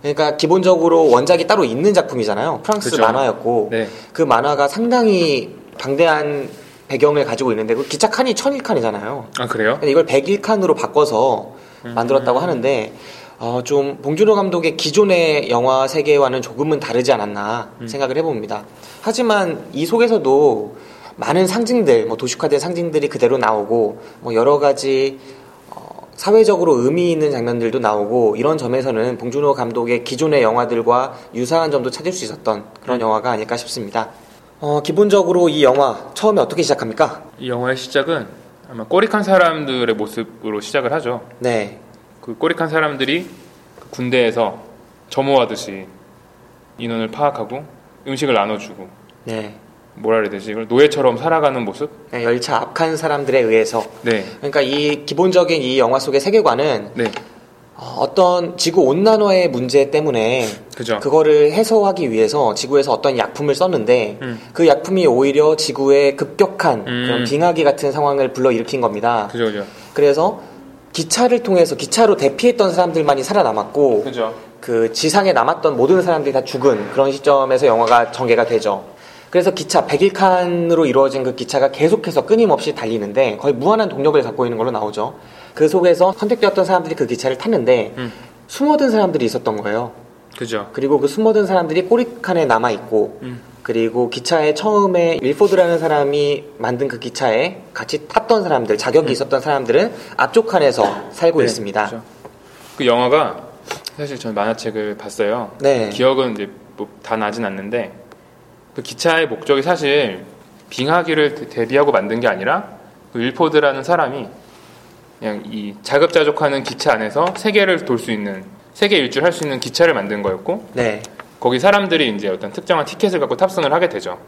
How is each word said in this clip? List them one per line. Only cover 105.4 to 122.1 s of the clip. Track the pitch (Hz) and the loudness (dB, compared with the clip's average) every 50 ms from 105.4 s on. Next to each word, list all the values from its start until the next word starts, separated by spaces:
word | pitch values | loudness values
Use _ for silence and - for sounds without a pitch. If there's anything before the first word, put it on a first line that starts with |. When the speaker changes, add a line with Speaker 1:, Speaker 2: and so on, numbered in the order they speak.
| 113 98 - - | -6 -10 -10 -2
Speaker 1:
네. | 139 139 139 123 110 104 | 0 0 2 2 0 -4
Speaker 2:
기억은 | 101 - 127 131 135 131 131 123 113 | -2 0 2 2 2 2 0 -2 -4
이제 | 104 101 98 - - - - - | -6 -8 -10 -12 -20 -20 -20 -14
뭐 | - 104 - - - - | -14 -14 -14 -14 -20 -8
다 | - 113 | -6 -4
나진 | 110 107 104 107 117 117 | -4 -4 -4 -4 -4 -6
않는데 | 98 98 95 98 101 113 120 107 92 - - - - - - - _ _ _ - _ - - _ _ - | -6 -6 -8 -10 -6 -6 -6 -6 -8 -12 -20 -20 -20 -20 -20 -20 _ _ _ -20 _ -20 -20 _ _ -14
그 | - | -14
기차의 | 123 - 123 - - 170 160 165 165 139 | -12 -12 -12 -4 0 2 2 2 0 -2
목적이 | 117 107 - - 143 139 | -4 -8 0 0 0 0
사실 | 131 170 180 165 156 143 139 151 135 110 95 92 92 - - - - - - - - - | 2 0 -2 0 0 0 2 2 0 0 -4 -8 -14 -18 -20 -20 -20 -20 -20 -20 -20 -16
빙하기를 | - - 127 147 160 180 170 156 160 151 147 143 147 | -8 -6 -2 0 0 0 2 0 0 2 2 0 0
대-, | 151 135 - | -6 -12 -10
대비하고 | - 117 117 113 127 139 143 143 | -4 -6 -4 0 2 2 2 4
만든 | 147 104 101 104 110 117 | 2 2 0 0 -4 0
게 | 120 117 | 0 0
아니라 | 98 92 95 120 151 185 208 - - - - - - - - - | 0 0 -2 -2 -2 -2 -4 -10 -18 -20 -20 -20 -20 -20 -20 -12
그 | - 120 | -8 -4
윌포드라는 | 117 127 131 - 170 156 151 151 147 143 135 135 131 | -4 -4 -2 0 0 2 4 4 4 4 0 -2 -2
사람이 | - 175 170 156 123 135 143 113 101 - - - - - - - - - - - - - - - - - - | 0 0 0 0 -2 -4 -8 -12 -12 -16 -20 -20 -20 -20 -20 -20 -20 -20 -20 -20 -20 -20 -20 -20 -20 -20 -10
그냥 | 113 110 107 104 - | -8 -8 -8 -8 -10
이 | 104 110 107 104 104 101 - | -12 -12 -12 -12 -12 -14 -14
자급자족하는 | - - 139 143 156 165 - 165 156 147 147 - 156 143 139 135 120 | -8 0 2 2 2 4 4 2 2 4 0 0 0 0 0 -2 -6
기차 | - 120 - - 151 | -8 -10 -4 0 0
안에서 | 123 110 110 107 101 139 165 180 190 | 0 0 -2 -4 0 0 0 0 -2
세계를 | - - 220 202 208 196 190 180 160 - | -4 -4 0 2 2 2 2 0 -2 0
돌 | - 123 113 | -2 -4 -4
수 | - - | -2 -4
있는, | 113 107 104 101 98 95 92 - - - - - - | -6 -4 -4 -6 -8 -10 -12 -16 -20 -20 -20 -20 -4
세계 | - 208 202 208 170 | -2 0 2 2 0
일주를 | 135 120 - - 156 | 0 0 -2 0 0
할 | 175 | 0
수 | 170 175 151 | 0 0 -6
있는 | 147 135 127 | -6 -6 -6
기차를 | - 127 - - 170 165 156 | -8 -8 2 2 4 4 4
만든 | 113 98 101 104 104 | 0 -2 -4 -6 -4
거였고 | 101 98 92 92 - - 180 220 - - - | -2 -4 -4 -4 -6 -6 -8 -8 -8 -10 -6
Speaker 1:
네. | 127 123 113 104 104 - - - - - - - - | -4 -2 -2 -4 -6 -12 -18 -20 -20 -20 -20 -18 -4
Speaker 2:
거기 | - 123 123 127 | -2 0 0 4
사람들이 | 127 196 202 202 196 180 170 160 147 120 | 4 4 4 4 2 0 0 0 0 0